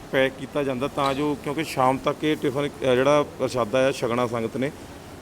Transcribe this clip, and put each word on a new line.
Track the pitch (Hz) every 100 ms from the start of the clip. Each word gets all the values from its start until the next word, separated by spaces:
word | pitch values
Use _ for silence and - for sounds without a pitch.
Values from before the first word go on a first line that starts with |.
| -
ਪੈਕ | 139 131 131
ਕੀਤਾ | 131 147
ਜਾਂਦਾ | 139 127 139
ਤਾਂ | 147 139
ਜੋ, | 135 147 139
ਕਿਉਂਕਿ | 151 143
ਸ਼ਾਮ | 156 139 127 131
ਤੱਕ | 151 139
ਇਹ | 156 156
ਟਿਫਨ, | 147 127 143
ਅ, | - 135 123
ਜਿਹੜਾ | 135 147
ਪ੍ਰਸ਼ਾਦਾ | 143 - 127 127 110 131 131
ਆ, |
ਛਕਣਾ | 135 123 120 123
ਸੰਗਤ | 117 113 127
ਨੇ, | 135 - - - - -